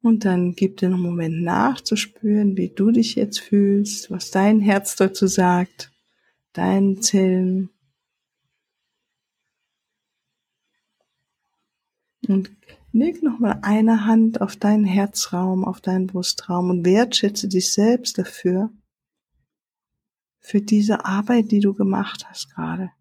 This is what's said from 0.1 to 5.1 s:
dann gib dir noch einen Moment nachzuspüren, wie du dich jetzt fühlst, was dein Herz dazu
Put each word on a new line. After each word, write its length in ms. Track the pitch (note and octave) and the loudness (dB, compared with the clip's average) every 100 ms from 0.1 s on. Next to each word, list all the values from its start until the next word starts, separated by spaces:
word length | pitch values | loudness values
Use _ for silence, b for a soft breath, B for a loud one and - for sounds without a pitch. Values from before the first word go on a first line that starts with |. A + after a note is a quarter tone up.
| A3 G3+ | 2 2
dann 280 | F3+ F3+ | 2 0
gib 220 | F3 F#3+ - | 0 -2 0
dir 140 | F#3 | -2
noch 80 | F#3 | 0
einen 80 | F3 | -2
Moment 360 | F3 D#3+ D#3+ | -4 -4 -4
nachzuspüren, 1160 | E3+ F#3 A#3 C4 - G#3+ - _ A3 G#3 G3+ F#3+ | -2 0 0 -2 -4 -4 -4 _ 0 2 2 0
wie 100 | F3+ | -4
du 220 | - G3+ | 0 2
dich 240 | A#3 A3+ | 2 0
jetzt 260 | - G3+ - | -2 -4 -4
fühlst, 720 | - G3+ G3+ G3+ G3+ - - | 0 2 4 2 0 -6 -10
was 200 | F#3 - | -10 -4
dein 300 | G3 G3 A3 | 0 4 4
Herz 360 | G#3 G3 G3 - | 4 0 -2 0
dazu 300 | F#3+ | 0